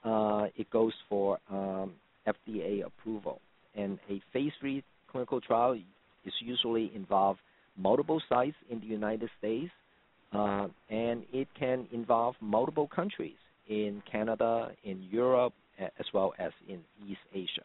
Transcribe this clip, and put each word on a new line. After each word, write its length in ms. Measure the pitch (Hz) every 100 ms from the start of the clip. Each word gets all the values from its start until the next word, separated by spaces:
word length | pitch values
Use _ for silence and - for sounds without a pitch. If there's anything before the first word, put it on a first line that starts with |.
uh, 440 | 113 110 107 104 104 -
it 140 | 104
goes 220 | 120 113 - -
for, 320 | 101 98 98 _
um, 420 | 98 98 95 95 90 _ _ -
F 80 | 104 -
D 160 | 107
A 240 | 90 101 87
approval. 560 | - 110 110 95 65 _ _ _ 104
And 220 | 101 98 -
a 120 | 98 -
phase 200 | 131 143 -
three 240 | 139 135 - _ _
clinical 300 | 131 123 127
trial 320 | - 117 123
is 600 | 123 90 _ _ _ 95 -
usually 520 | 117 120 117 113 110 107
involve 420 | 92 98 98 98 _ _ _ -
multiple 440 | 95 123 151 160 -
sites 280 | 123 131 151 -
in 100 | 117
the 60 | 107
United 440 | 107 107 110 113 -
States, 320 | 104 113 170 - _ _ _ _ _
uh, 340 | 101 104 101 101 - _
and 340 | 110 117 117 -
it 140 | 127 135 -
can 280 | 135 127 120
involve 440 | 120 113 117 117 127
multiple 480 | 110 107 139 156 147
countries 480 | - 185 - 80 - _ _ -
in 340 | 107 104 104 -
Canada, 600 | 110 110 110 117 117 117 107
in 200 | 104 92 92
Europe, 440 | 107 123 127 123 - _ -
a-, 60 | 95 -
as 60 | -
well 200 | 104 95 -
as 120 | 87 - -
in 120 | 92 80 _ 104
East 120 | 98 -
Asia. 300 | 98 87 85